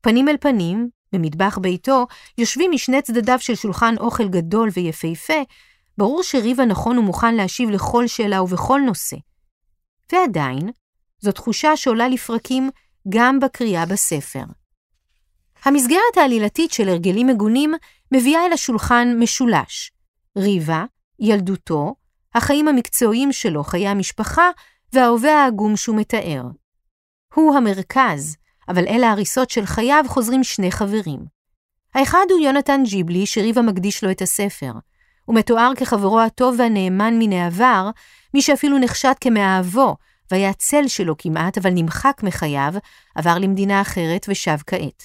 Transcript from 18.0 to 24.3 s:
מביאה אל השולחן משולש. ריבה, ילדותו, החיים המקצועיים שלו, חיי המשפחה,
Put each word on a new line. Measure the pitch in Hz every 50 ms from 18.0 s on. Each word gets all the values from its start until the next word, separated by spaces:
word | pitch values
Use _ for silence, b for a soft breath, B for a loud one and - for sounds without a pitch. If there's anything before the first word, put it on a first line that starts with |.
| b b 262
מביאה | 262 240 262 302 330 349
אל | 359 339
השולחן | 302 - - 240 214 - - 247 240 240 240 240 233
משולש. | 240 226 - - 262 240 214 156 120 - - - - - _ _ _ _ _ _ _ _ _ 196
ריבה, | 190 202 202 180 156 151 165 156 175 254 _ _ _ _ _ _
ילדותו, | - 208 214 208 185 175 196 180 _ - 165 151 147 165 262 _ _ _ _ _ _ _ _
החיים | 233 233 - 285 294 302 311
המקצועיים | 294 254 233 - - - 247 220 208 233 269 277 262
שלו, | - - 226 160 147 147
חיי | - - 175 202 196
המשפחה, | 202 202 185 - - - 220 -